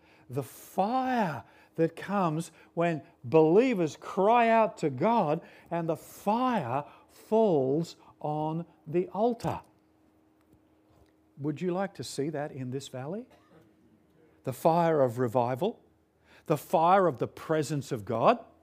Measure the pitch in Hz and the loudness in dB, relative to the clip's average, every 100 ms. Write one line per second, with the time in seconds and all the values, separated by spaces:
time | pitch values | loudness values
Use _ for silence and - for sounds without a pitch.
0 | _ _ - 127 120 - - - 202 262 | _ _ -8 -8 -8 -14 -10 -4 -2 0
1 | 254 240 185 123 - _ _ - 160 - | 0 0 -2 -4 -14 _ _ -2 -2 -2
2 | - 202 170 151 - - - 165 170 160 | -4 0 0 -2 -8 -16 -12 -2 -2 -2
3 | - _ 120 160 156 190 262 196 156 - | -8 _ 4 6 8 6 4 2 -2 -4
4 | - - 196 240 226 226 214 - 156 127 | -8 0 4 4 6 4 2 0 -4 0
5 | 202 233 156 170 - - - 170 165 156 | 0 2 2 -2 -6 -20 -8 -6 -4 -6
6 | - - 202 233 254 226 120 135 - - | -8 -8 -2 0 0 -2 -2 -6 -6 -18
7 | _ - - 214 220 151 131 151 165 - | _ -20 -2 2 4 2 2 -2 -4 -12
8 | - - 151 151 156 165 170 _ - 170 | -20 -12 -8 -4 -4 -6 -10 _ -6 -4
9 | 180 190 240 233 156 95 - _ _ _ | -4 -2 -2 -2 -6 -8 -12 _ _ _
10 | _ _ _ _ _ _ _ _ _ _ | _ _ _ _ _ _ _ _ _ _
11 | _ _ _ - 147 147 180 180 190 - | _ _ _ -10 -8 -4 -4 -4 -6 -8
12 | 123 - 143 147 151 131 127 135 - 127 | -12 -6 -6 -6 -8 -8 -8 -8 -10 -12
13 | 135 208 254 _ _ - _ _ _ _ | -10 -12 -14 _ _ -20 _ _ _ _
14 | _ _ _ _ 131 123 170 170 165 156 | _ _ _ _ -12 0 2 2 2 2
15 | 127 117 123 127 120 127 202 - _ _ | 2 0 -2 0 -2 -2 -4 -6 _ _
16 | _ _ _ - - 151 - 170 170 196 | _ _ _ -16 -4 -4 0 2 4 6
17 | 175 123 131 - - 160 147 147 - 123 | 4 0 -6 -8 -4 -2 -2 -4 -6 -8
18 | 101 113 165 247 - _ | -4 2 2 2 -2 _